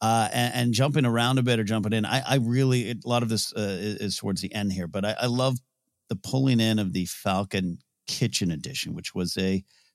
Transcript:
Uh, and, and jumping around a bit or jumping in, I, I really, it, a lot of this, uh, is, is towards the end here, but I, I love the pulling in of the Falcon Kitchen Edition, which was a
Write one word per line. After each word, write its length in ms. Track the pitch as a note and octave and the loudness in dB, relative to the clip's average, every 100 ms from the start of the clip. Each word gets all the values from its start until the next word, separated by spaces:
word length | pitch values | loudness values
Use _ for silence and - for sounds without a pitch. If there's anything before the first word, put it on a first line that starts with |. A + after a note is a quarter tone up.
Uh, 280 | A2 A#2 A2 | 0 2 2
and, 200 | B2 A#2+ B2+ | 0 -2 0
and 180 | A#2+ A2+ | 0 2
jumping 300 | C#3+ D3+ B2 | 2 2 2
around 340 | A#2 A#2+ C3 | 2 2 2
a 40 | |
bit 160 | B2 A2+ | 2 2
or 40 | G#2 | 2
jumping 280 | A2 G2+ | 0 0
in, 120 | A2 G#2 | 0 0
I, 160 | C3 - | 0 2
I 80 | C3+ | 0
really, 520 | A#2 B2 C3 B2 G#2 | 2 2 4 2 0
it, 160 | A#2 - | -6 -2
a 40 | |
lot 140 | A#2+ | 0
of 60 | A#2 | 2
this, 240 | A2 - - | 0 -2 -4
uh, 60 | |
is, 340 | G2+ F#2 G#2 G#2 | -4 -2 -4 -4
is 200 | G#2 - | -4 -4
towards 240 | A2 F#2+ | -4 -4
the 120 | G2 | -4
end 200 | A2 G#2 | -4 -2
here, 140 | F#2 E2+ | -2 -4
but 180 | G2 G#2 | -2 -2
I, 100 | - | 0
I 40 | B2 | 0
love 300 | A#2+ C3 B2+ - _ _ _ - | 2 2 0 -6 _ _ _ -8
the 80 | F#2+ | -8
pulling 420 | - C3 C3+ A#2 | -2 0 4 4
in 200 | A2 G#2+ | 4 2
of 140 | F#2+ | 2
the 120 | F#2 F2 | -2 -4
Falcon 720 | - G2+ F#2+ G2+ G2 F2+ E2+ _ _ - | -4 0 0 0 -2 -2 -6 _ _ -8
Kitchen 440 | - A#2+ - F2 | -2 -2 0 -2
Edition, 420 | D#2 - C2 E2 | -2 -6 -8 -8
which 220 | D#2 - F#2+ | -8 -8 -4
was 220 | F2 - | -4 0
a 260 | F#2+ F#2+ - _ _ | 0 0 -2 _ _